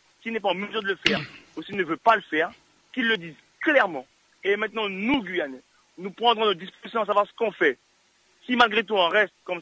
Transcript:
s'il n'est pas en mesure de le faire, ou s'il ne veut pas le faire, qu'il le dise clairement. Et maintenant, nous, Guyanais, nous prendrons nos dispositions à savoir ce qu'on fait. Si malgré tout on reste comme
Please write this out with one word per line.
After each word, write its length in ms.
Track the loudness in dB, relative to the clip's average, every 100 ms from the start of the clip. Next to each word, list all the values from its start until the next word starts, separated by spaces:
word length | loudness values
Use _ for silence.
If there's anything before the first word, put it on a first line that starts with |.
| _ _
s'il 100 | -8
n'est 80 | -4
pas 100 | -2
en 40 |
mesure 280 | -2 -4 -6
de 60 | -4
le 100 | -2 0
faire, 120 | -2 -4 -14 -18 -16
ou 60 |
s'il 140 | -8 -4
ne 60 |
veut 140 | -4 0
pas 180 | 4
le 80 | 2
faire, 280 | 2 -4 -4 -6 _ _ _
qu'il 160 | -4 -2
le 80 | -2
dise 180 | -4 -18 _ _
clairement. 460 | 2 4 2 -2 -12 _ _ _
Et 120 | -2 -2
maintenant, 320 | -2 -4 -6
nous, 340 | -4 -2 -2
Guyanais, 380 | -2 -4 -6 -8 -18 _ _ -14
nous 120 | -14
prendrons 360 | 0 2 4 2
nos 80 |
dispositions 480 | 0 -6 -16 -8 -4
à 40 | 0
savoir 200 | 2 0
ce 60 | -2
qu'on 140 | -4
fait. 240 | 2 0 0 _ _ _ _ _ _ -2
Si 80 |
malgré 300 | 2 4 2
tout 100 | 0
on 140 | 2 4
reste 240 | 4 2 -2
comme 160 | -10 -8